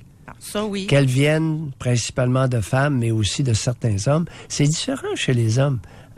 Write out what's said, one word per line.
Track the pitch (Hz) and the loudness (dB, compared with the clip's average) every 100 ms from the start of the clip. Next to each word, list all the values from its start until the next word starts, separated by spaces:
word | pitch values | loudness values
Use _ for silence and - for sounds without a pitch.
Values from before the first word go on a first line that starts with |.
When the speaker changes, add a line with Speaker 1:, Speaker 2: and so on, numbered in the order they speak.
| - - - | -20 -20 -20
Speaker 1:
Ah, | - | -18
ça, | - 208 | -8 -6
oui. | 214 196 190 | -4 -4 2
Speaker 2:
qu'elles | 139 135 | 4 4
viennent | 127 147 156 160 156 156 - | 4 4 2 0 -2 -6 -6
principalement | 123 120 - - 123 131 131 | -2 0 -2 -2 0 2 2
de | 120 | 0
femmes, | 101 131 143 135 | 0 0 2 0
mais | 117 | 0
aussi | 110 107 - | 0 0 0
de | 135 | 0
certains | 110 - 120 117 98 135 | 0 0 -2 -2 0 2
hommes, | 151 170 - - | 0 0 -8 -8
c'est | - 143 | 0 2
différent | 160 - 269 392 381 | 2 -4 -4 -4 -4
chez | - | 0
les | 123 113 117 | 2 2 2
hommes, | 143 127 - - - | 0 -2 -8 -20 -16